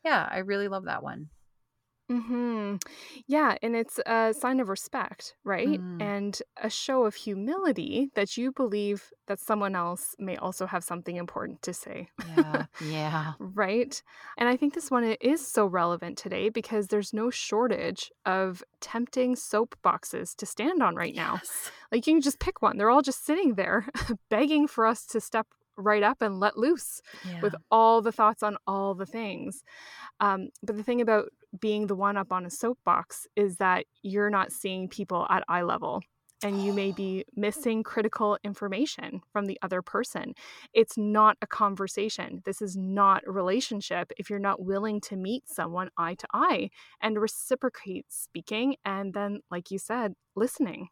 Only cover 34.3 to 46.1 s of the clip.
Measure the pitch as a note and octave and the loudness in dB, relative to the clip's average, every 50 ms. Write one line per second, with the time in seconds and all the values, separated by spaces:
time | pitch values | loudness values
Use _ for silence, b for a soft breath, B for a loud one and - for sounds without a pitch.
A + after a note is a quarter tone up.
34.3 | G#3 G3 F#3 - - - - G3 F#3 F#3 F#3 F#3 - - G3 - F3+ E3+ - - | 2 0 0 0 -6 -8 -6 -6 -6 -6 -8 -8 -6 -8 -6 -2 -2 -2 2 2
35.3 | - F#3 - - E3+ F3 F3 F3 E3+ - - D3+ - G3 - _ _ _ _ _ | 2 2 2 0 0 0 2 0 0 -2 -2 -4 -4 -4 -6 _ _ _ _ _
36.3 | _ _ - G3+ G3 G3 G3 G3+ G3 G3+ G3 G3 F#3 G3 G3 F#3+ F#3 F#3+ - - | _ _ -4 -2 0 0 0 0 0 0 0 -2 -2 -4 -4 -4 -4 -4 -6 -8
37.3 | - G3+ G#3 G#3 G#3 - - A#3+ A3+ A3 A3 - - A3+ G#3 A3 - - A3+ G#3 | -4 -2 -2 -2 -2 -2 -2 0 0 0 -2 -2 -2 0 0 0 0 0 2 2
38.3 | G#3 - - G#3 G3 - G#3 G3+ F#3+ G3+ C#4+ D4+ - - - F3+ - F#3 _ _ | 2 0 -2 -8 -6 -6 -6 -4 0 0 -2 -2 -2 -8 -10 -10 -10 -12 _ _
39.3 | _ G#3 G3+ G3 F#3+ - - F#3 F#3+ F#3 F3+ - - G3+ B3+ - - F#3 - B3+ | _ -4 -4 -4 -4 -6 -4 -2 -2 -4 -4 -2 -4 -4 -4 -2 -6 -8 -8 -8
40.3 | - B B B B B B B - A3+ A3 - - A3+ G#3 G#3 G#3 G#3+ G#3+ G#3+ | -10 B B B B B B B 4 4 4 4 2 -2 0 2 6 8 8 8
41.3 | - _ - - - - G#3+ G3+ G3 F3+ G3 F#3+ - G#3 G3+ A3 - - - - | 6 _ -4 -6 0 2 2 2 2 -2 -4 -4 -2 -2 -2 -2 -4 -6 -8 -8
42.3 | - F3+ - F#3+ F#3+ - G#3+ F#3+ F#3 G3 F#3+ F#3+ F#3+ G3+ G3+ G3 F#3+ - - - | -10 -8 -6 -6 -4 -4 -4 -4 -4 -4 -2 0 4 6 6 6 6 4 0 -2
43.3 | F#3+ G3 F3+ F#3 G3 B3 - - A3+ G3+ - - F3+ F3 F3 - - - F#3+ - | -2 0 2 2 2 2 0 -2 -4 -6 -4 -2 -2 -2 -2 -4 -8 -12 -8 -6
44.3 | G#3 G3+ G3 G3+ F#3+ - F3+ F#3 G3 G3 G#3 A3 G#3 G#3 - - G3+ F#3+ F#3 F#3+ | -4 0 0 0 0 0 -2 -2 -2 0 0 0 -2 -2 -4 -6 -6 -6 -4 -4
45.3 | A#3+ C4 _ - - - E3 E3 E3+ F3+ F#3 F#3 _ - E3+ E3 | -4 -4 _ -10 -6 -4 -4 -4 -2 -4 -6 -4 _ -4 -2 -2